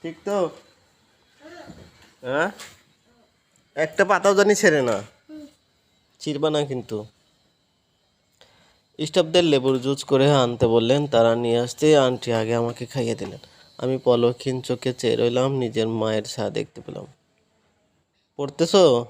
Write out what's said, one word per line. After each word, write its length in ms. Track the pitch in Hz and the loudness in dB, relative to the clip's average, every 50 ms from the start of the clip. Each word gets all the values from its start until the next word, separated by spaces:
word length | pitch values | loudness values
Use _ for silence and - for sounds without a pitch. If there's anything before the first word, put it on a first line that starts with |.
ঠিক 140 | - 165 160 - _ | -12 -12 -14 -10 _
তো? 260 | 202 202 202 180 156 - - _ _ _ _ _ _ _ _ _ _ _ _ _ _ _ _ 294 320 349 349 302 - - - - - _ _ _ _ _ _ | -4 -2 -2 -2 -4 -6 -14 _ _ _ _ _ _ _ _ _ _ _ _ _ _ _ _ -20 -20 -20 -20 -20 -20 -20 -20 -20 -20 _ _ _ _ _ _
হ্যাঁ? 300 | 131 123 135 147 165 202 208 - - - - _ _ _ _ _ _ _ _ _ _ _ _ _ _ _ _ _ _ _ _ | -8 -4 -2 -2 -2 -2 -6 -12 -20 -20 -20 _ _ _ _ _ _ _ _ _ _ _ _ _ _ _ _ _ _ _ _
একটা 300 | 143 160 156 - - 196 | -6 -6 -4 0 -2 0
পাতাও 300 | 185 202 180 190 202 202 | 2 2 2 2 2 4
জানি 200 | 196 202 208 208 | 4 4 4 2
ছেড়ে 280 | - 220 185 156 147 | 4 4 4 4 4
না। 200 | 127 120 110 98 110 - _ _ _ - 311 311 294 - _ _ _ _ _ _ _ _ _ _ _ _ _ _ | 2 0 -2 -4 -6 -12 _ _ _ -20 -20 -20 -20 -20 _ _ _ _ _ _ _ _ _ _ _ _ _ _
ছিড়বা 300 | - 156 147 143 151 156 | -8 -8 -4 -2 0 0
না 140 | 151 151 147 | 0 0 -2
কিন্তু। 420 | 135 135 123 113 - 113 104 107 113 _ _ _ _ _ _ _ _ _ _ _ _ _ _ _ _ _ _ _ _ _ _ _ _ _ _ - _ _ _ _ _ _ _ _ _ _ - 151 | -2 -6 -8 -8 -8 -10 -10 -10 -12 _ _ _ _ _ _ _ _ _ _ _ _ _ _ _ _ _ _ _ _ _ _ _ _ _ _ -20 _ _ _ _ _ _ _ _ _ _ -10 -8
স্টাফদের 380 | 151 - 190 165 160 160 180 175 | -2 0 -2 0 2 2 2 4
লেবুর 360 | 160 143 135 127 135 135 127 | 4 2 2 2 0 -2 0
জুস 240 | 123 135 139 135 - | -2 -4 -4 -4 -2
করে 260 | - 143 131 135 147 | 0 2 4 4 4
আনতে 360 | 147 139 127 120 120 117 127 | 4 4 2 0 0 -2 0
বললেন, 400 | 113 113 117 113 117 131 143 147 | 2 2 2 4 2 2 0 0
তারা 300 | 143 123 113 113 117 113 | 0 2 4 4 4 2
নিয়ে 220 | 117 120 117 117 120 | 0 0 0 0 0
আসতে 400 | 123 120 - - 151 151 156 143 | -2 -4 -4 0 2 4 4 4
আন্টি 340 | 135 127 127 113 - 120 | 4 2 0 -4 -4 -4
আগে 220 | 117 113 110 110 117 | -2 -2 -2 0 -2
আমাকে 320 | 117 117 117 117 - 123 | -2 -2 -4 -6 -8 -12
খাইয়ে 280 | - - 131 117 117 113 | -8 -6 -4 -4 -4 -4
দিলেন। 240 | - 98 98 87 - - _ _ _ - _ _ - | -6 -8 -12 -12 -16 -20 _ _ _ -20 _ _ -8
আমি 200 | 123 127 131 127 | -4 -4 -4 0
পলকহীন 600 | - 127 123 120 120 120 123 - - 135 127 127 | 2 2 2 4 2 0 0 -2 -6 -6 -6 -6
চোখে 340 | 123 - 127 123 - 127 123 | -4 -6 -6 -4 -4 -6 -6
চেয়ে 220 | - - 113 113 | -2 -2 -2 0
রইলাম, 360 | 117 117 120 120 123 127 135 | 0 0 0 0 0 -2 0
নিজের 360 | 139 131 123 110 117 113 110 113 | -2 -2 -4 -4 -2 -4 -2 -2
মায়ের 360 | 113 110 110 110 110 107 104 | -2 -2 -2 -2 -2 -4 -6
ছায়া 260 | - - - 110 98 | -6 -8 -6 -6 -6
দেখতে 300 | - 107 104 _ _ 117 | -6 -6 -8 _ _ -20
পেলাম। 260 | 110 - - 98 - - _ _ _ _ _ _ _ _ _ _ _ _ _ _ _ _ _ _ _ _ _ _ _ _ _ | -16 -14 -14 -14 -16 -18 _ _ _ _ _ _ _ _ _ _ _ _ _ _ _ _ _ _ _ _ _ _ _ _ _
পড়তেছো? 680 | - 143 135 - - 165 165 - 196 180 151 123 120 120 | -8 -8 -8 -2 -2 -2 4 6 6 8 8 6 4 0